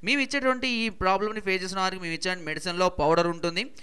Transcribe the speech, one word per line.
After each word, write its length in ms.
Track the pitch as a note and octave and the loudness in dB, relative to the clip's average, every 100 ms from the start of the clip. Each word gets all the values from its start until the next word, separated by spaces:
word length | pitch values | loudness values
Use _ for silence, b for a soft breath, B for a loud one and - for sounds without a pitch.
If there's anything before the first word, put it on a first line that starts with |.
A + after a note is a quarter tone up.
మేము 160 | G3+ C#4 | 2 0
ఇచ్చేటువంటి 480 | C4+ C#4+ C4 B3+ C4 | 2 0 2 0 0
ఈ 200 | A#3 A3+ | 0 -2
ప్రాబ్లమ్‌ని 520 | F#3+ F#3 F#3+ G#3+ G#3+ | 0 2 2 0 -4
ఫేస్ 240 | G3 F#3+ | -2 -2
చేసిన 160 | F#3 F#3+ | -2 -2
వారికి 220 | F#3 F#3 | -2 -2
మేము 120 | F3 | -6
ఇచ్చే 200 | E3 F#3 | -4 -2
మెడిసిన్‌లో 540 | F3+ D#3 D#3 F3+ F3 F#3 | -4 -4 -6 -4 2 2
పౌడర్ 380 | F3+ D3+ E3 F3 | 4 4 6 4
ఉంటుంది. 440 | E3+ E3+ E3 B3 - | 0 -2 -2 -6 -8